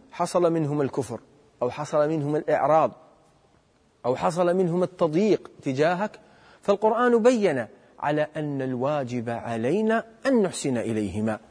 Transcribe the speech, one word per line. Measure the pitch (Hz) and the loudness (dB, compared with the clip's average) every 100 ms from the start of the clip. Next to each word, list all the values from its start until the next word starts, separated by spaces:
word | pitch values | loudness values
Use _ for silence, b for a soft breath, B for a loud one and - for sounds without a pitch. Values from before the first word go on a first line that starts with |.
| _ | _
حصل | - 175 185 170 | -6 -2 2 2
منهما | 165 147 147 | 2 0 0
الكفر | 135 - 127 113 - _ _ - | -2 -2 -6 -8 -14 _ _ -6
أو | 123 | -6
حصل | 135 151 156 147 | -4 -4 0 0
منهما | 160 143 151 | 0 -2 -2
الإعراض | 160 151 139 156 131 - - _ _ _ _ _ _ _ _ _ 120 | 0 0 4 4 2 -2 -20 _ _ _ _ _ _ _ _ _ -4
أو | 127 | -2
حصل | 180 170 180 180 | -2 0 0 2
منهما | 180 175 175 | 0 0 -2
التضييق | - 170 151 214 170 - - | 0 0 2 2 2 -2 -12
تجاهك، | - 131 151 180 214 - b b b b | -6 0 0 0 -4 -8 b b b b
فالقرآن | - 202 220 226 247 240 | -2 0 2 2 4 4
بيّن | 220 254 196 135 110 - b b | 4 4 2 0 -4 -10 b b
على | 147 151 151 156 | -2 -2 -2 -4
أن | 151 139 | -6 -4
الواجب | 131 123 135 151 127 123 117 | -4 -2 -2 -2 -4 -6 -6
علينا | 117 107 117 117 185 220 226 - - 262 | -6 -6 -4 0 0 2 0 -4 -6 0
أن | 254 | 2
نحسن | 185 - 147 120 | 2 -2 -2 -2
إليهما. | 104 110 104 90 110 107 - | -2 -2 -2 -2 -2 -4 -8